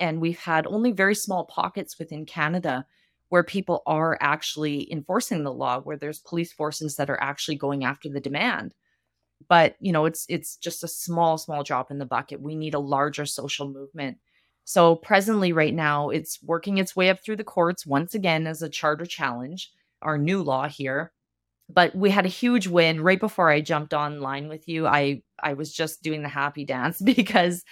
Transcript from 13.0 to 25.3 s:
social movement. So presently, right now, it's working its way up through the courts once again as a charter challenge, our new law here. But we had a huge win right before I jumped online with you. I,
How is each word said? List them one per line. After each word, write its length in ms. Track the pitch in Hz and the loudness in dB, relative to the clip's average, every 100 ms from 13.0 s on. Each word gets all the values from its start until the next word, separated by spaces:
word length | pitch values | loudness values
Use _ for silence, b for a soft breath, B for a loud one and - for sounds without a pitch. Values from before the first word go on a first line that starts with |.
| 147 143 143 | 0 -2 -8
social 440 | - 139 - 143 | -6 -8 -8 -8
movement. 480 | 135 139 160 135 - _ _ _ _ - | -10 -14 -10 -10 -10 _ _ _ _ -2
So 300 | 190 170 165 | 6 6 6
presently, 560 | - 196 196 214 180 | 4 4 4 2 2
right 220 | 160 151 | 4 2
now, 360 | 165 151 147 147 | 2 0 0 0
it's 320 | 147 156 - | -4 -6 -12
working 360 | 147 165 202 196 | -4 -4 0 0
its 180 | 185 - | 0 2
way 140 | 185 | 2
up 100 | 185 | 2
through 140 | - 214 | -2 -6
the 80 | |
courts 420 | 214 - 170 180 151 | -4 2 2 0 0
once 300 | 139 175 220 | 0 0 -2
again 320 | 185 160 160 | 2 2 0
as 140 | 160 | -6
a 80 | 160 | -8
charter 360 | - 156 151 170 | -2 -2 -2 -4
challenge, 680 | - 139 120 127 185 - _ _ - | -4 -4 -4 -8 -12 -14 _ _ -8
our 160 | 156 151 | -2 0
new 240 | 151 196 | 2 0
law 280 | 147 131 147 | 0 0 -2
here. 420 | - 135 139 170 _ _ _ _ _ _ | -6 -4 -4 -6 _ _ _ _ _ _
But 260 | - 170 | 4 4
we 160 | 185 202 | 4 4
had 160 | 202 185 | 4 2
a 40 | |
huge 380 | - 240 247 185 | 2 2 2 4
win 340 | 175 165 160 | 6 6 6
right 180 | 165 190 | 4 4
before 300 | 214 - 165 | 2 4 4
I 100 | 151 | 4
jumped 340 | 151 156 151 | 2 -2 0
online 540 | 151 147 147 135 139 151 | -2 -2 -4 -6 -6 -8
with 220 | 156 - | -12 -6
you. 180 | 160 160 | -2 2
I, 360 | 147 143 139 _ | 4 4 0 _